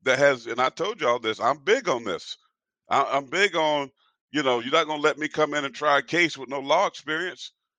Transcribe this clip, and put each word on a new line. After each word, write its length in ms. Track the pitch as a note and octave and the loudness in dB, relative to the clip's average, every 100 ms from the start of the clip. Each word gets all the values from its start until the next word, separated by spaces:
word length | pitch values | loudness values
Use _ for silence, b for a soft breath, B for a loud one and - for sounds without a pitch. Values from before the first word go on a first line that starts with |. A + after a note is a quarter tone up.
that 140 | C3 B2+ | 0 4
has, 280 | C#3+ B2+ A2+ | 4 2 -4
and 140 | A#2 | -2
I 80 | C3 | -2
told 320 | - F3+ A3 | -2 -8 -2
y'all 180 | C3+ A#2+ | 0 0
this, 220 | A2 G#2 | -2 0
I'm 180 | A#2 D3 | 0 0
big 300 | C#3+ B3+ F3+ | 0 0 2
on 160 | B2 | -2
this. 320 | A2 D#2+ - - _ _ _ _ _ | -4 -8 -8 -16 _ _ _ _ _
I, 140 | B2+ | 0
I'm 220 | A#2 C#3 C3+ | 2 -2 -2
big 300 | E3+ G3+ E3 | 0 0 2
on, 340 | D#3 D3 C3+ _ _ _ _ | 0 0 -4 _ _ _ _
you 140 | D3 | -2
know, 160 | C3+ B2 | 2 0
you're 100 | A#2+ | 2
not 140 | D#3 D#3 | 0 0
gonna 160 | D3+ | 0
let 160 | D3+ C#3+ | 0 0
me 80 | D3+ | -4
come 280 | - D3+ | -2 -2
in 100 | D3 | -2
and 100 | C#3 | -6
try 240 | A#2 D3+ C#3+ | -2 2 2
a 40 | |
case 360 | C3+ E3 E3 C3+ | 2 0 0 -2
with 100 | B2 | -8
no 120 | C#3 | -8
law 260 | C3+ E3 F#3+ | 0 2 2
experience. 640 | - C#3+ D#3 F3+ B2+ - _ _ | -4 -6 -6 -6 -10 -18 _ _